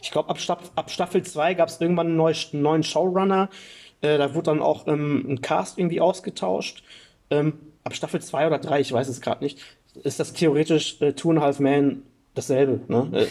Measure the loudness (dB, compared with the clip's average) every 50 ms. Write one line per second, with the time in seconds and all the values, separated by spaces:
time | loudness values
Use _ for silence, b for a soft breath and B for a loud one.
0 | B -4 -4 -4 -2 -2 -4 -6 -2 -4 -4 -4 -6 -6 -6 -6 -6 -6 -4 -6
1 | -4 0 0 -2 -2 -2 -4 0 0 0 4 2 2 0 2 -2 0 2 2 2
2 | 2 0 2 4 4 2 2 0 -4 -6 -4 0 2 2 4 2 2 0 0 0
3 | 0 2 2 2 2 2 2 2 0 0 B B B B B B B B B -2
4 | 0 2 4 4 2 0 0 -2 0 0 0 2 2 2 0 0 0 -2 0 0
5 | 0 0 0 -2 0 -2 -6 -6 -2 -2 -2 -2 -2 -4 -4 -2 -2 -2 0 2
6 | 2 0 0 -2 -8 -12 -8 -6 -4 -2 -2 -2 -4 -6 -10 -14 B B B B
7 | B B B B B -2 0 0 0 0 -2 -4 -14 -20 _ _ -12 -10 -8 -8
8 | -8 -6 -6 -6 -6 -4 -2 0 0 2 0 -2 -2 0 0 0 0 0 0 -2
9 | -2 -2 -6 -6 -4 -4 -4 -4 -4 -8 -8 B B B B B B _ _ -8
10 | -6 -6 -4 -4 -6 -6 -2 2 2 2 4 2 2 2 2 0 0 -2 -4 0
11 | 0 0 0 0 0 2 2 4 4 2 2 2 2 4 4 4 4 2 0 -2
12 | -12 -20 _ _ _ _ -10 -8 -2 0 2 2 4 2 2 -2 -2 -2 0 0
13 | 0 0 0 0 0 2